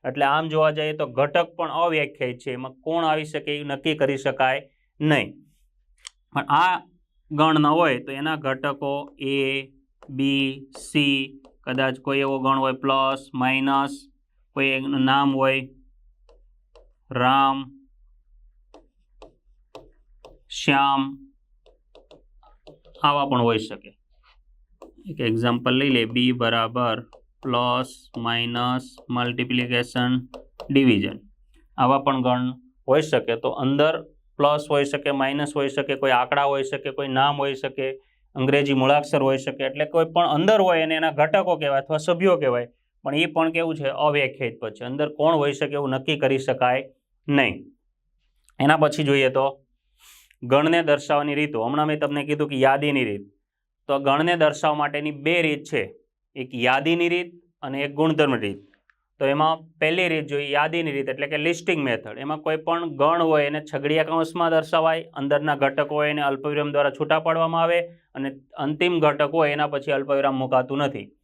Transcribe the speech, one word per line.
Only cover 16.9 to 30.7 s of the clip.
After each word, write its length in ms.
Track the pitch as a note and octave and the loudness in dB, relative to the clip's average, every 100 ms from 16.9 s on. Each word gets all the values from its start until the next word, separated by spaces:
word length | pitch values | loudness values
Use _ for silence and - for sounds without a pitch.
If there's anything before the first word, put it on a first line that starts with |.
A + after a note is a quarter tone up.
| _ _ B2 | _ _ 0
રામ, 440 | B2 C3+ C#3 C3+ C3 - _ _ _ _ _ _ - _ _ F2 _ _ _ _ - _ _ _ _ - - _ _ _ - - _ - | 4 4 2 0 -8 -20 _ _ _ _ _ _ -20 _ _ -20 _ _ _ _ -20 _ _ _ _ -20 -20 _ _ _ -20 -20 _ -6
શ્યામ, 500 | - C#3 C#3 C3+ C3+ C#3 - _ _ _ _ _ _ - _ - _ _ _ _ - - - - | 0 2 2 0 -2 -8 -20 _ _ _ _ _ _ -20 _ -20 _ _ _ _ -20 -20 -20 -2
આવા 260 | D3 C#3+ C#3 | 0 0 0
પણ 140 | B2 A#2 | 2 2
હોઈ 180 | A2 A2 | 0 -4
શકે. 180 | G2+ - _ _ _ _ _ _ _ _ _ - _ G3 | -14 -18 _ _ _ _ _ _ _ _ _ -20 _ -16
એક 180 | D3+ A#2+ | -6 -2
એક્ઝામ્પલ 520 | A2+ A#2+ A#2+ B2 B2+ | 0 0 0 0 0
લઈ 80 | C#3+ B2 | 2 2
લે, 80 | A2+ B2 | 0 0
બી 140 | B2 B2 | 0 0
બરાબર 640 | A#2 A2+ A2+ B2 A#2+ A2+ - - _ _ | 0 0 -2 -2 -2 -2 -8 -20 _ _
પ્લસ, 440 | C3+ B2 B2 B2 B2+ - _ A#2+ | -4 0 0 0 -4 -12 _ -8
માઇનસ, 600 | A#2 A#2 A#2 A#2+ B2 B2+ B2 - - | -4 -2 -2 -2 -2 -2 -6 -20 -8
મલ્ટિપ્લિકેશન, 1000 | B2 A#2+ A#2+ B2 B2 B2 A#2+ A#2+ B2+ B2 B2+ B2+ - - _ | -4 -4 -4 -2 -2 0 -2 -2 -2 0 0 -4 -20 -20 _
ડિવિઝન, 480 | - | 0